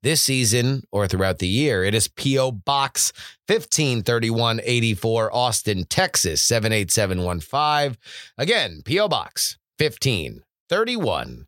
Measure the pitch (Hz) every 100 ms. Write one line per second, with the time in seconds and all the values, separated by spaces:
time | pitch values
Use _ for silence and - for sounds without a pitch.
0 | - 156 - 131 120 123 120 135 - 101
1 | 98 92 95 92 90 104 147 104 95 110
2 | - - 139 135 131 113 - 139 135 -
3 | - - - - - 220 - - 147 120
4 | 104 120 117 113 117 113 113 120 113 104
5 | 113 113 110 120 123 117 - 101 85 -
6 | 185 - 90 78 - 117 110 110 95 -
7 | 101 92 90 87 - 139 151 147 143 123
8 | - - - - 151 226 127 85 - 165
9 | 208 135 - - - - _ _ 151 -
10 | 135 110 71 55 - _ _ 180 226 240
11 | 143 80 62 60